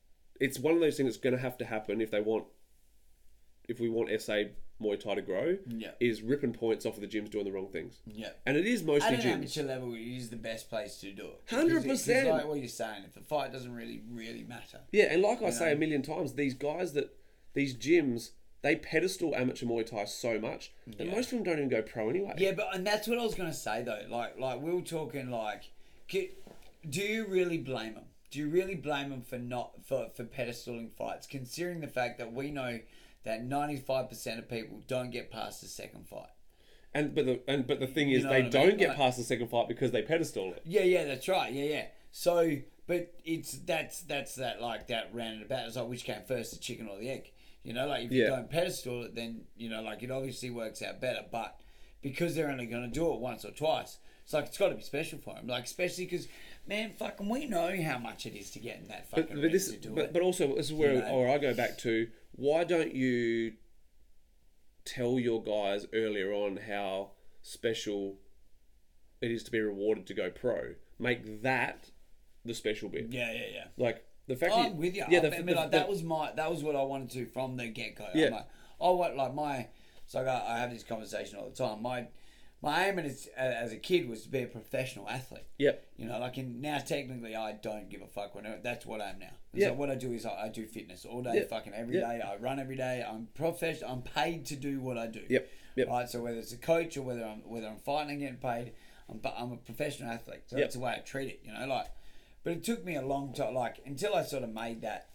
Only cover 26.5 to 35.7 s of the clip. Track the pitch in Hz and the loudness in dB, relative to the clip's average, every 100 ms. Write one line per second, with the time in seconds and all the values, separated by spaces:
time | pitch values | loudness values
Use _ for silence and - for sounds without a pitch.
26.5 | - - - 160 135 202 220 214 185 180 | -14 -18 -14 -6 -2 0 0 4 4 4
27.5 | 165 127 123 113 107 - - - 139 151 | 2 0 -4 -4 -8 -16 -20 -10 -4 2
28.5 | 170 185 185 135 143 143 131 123 123 120 | 4 2 0 -2 -2 -2 -6 -6 -6 -4
29.5 | 123 117 - - 135 113 - 117 - 120 | -4 -4 -8 -2 -2 -2 -6 -8 -4 -4
30.5 | 117 - 120 113 - 113 - - 139 127 | -4 -6 -8 -8 -6 -6 -6 -8 -8 -6
31.5 | - 175 170 139 127 120 117 113 117 143 | -4 -4 -4 -4 0 0 -2 -8 -6 -4
32.5 | 143 127 117 - - - - 110 113 123 | -4 -4 -4 -8 -20 -20 -12 -6 -4 -2
33.5 | 143 147 143 127 131 127 113 127 113 110 | 0 0 -2 0 0 -2 -6 -8 -6 -6
34.5 | 117 110 98 - 127 123 117 104 110 107 | -6 -6 -10 -4 -4 -2 -6 -8 -8 -8
35.5 | - 107 | -8 -12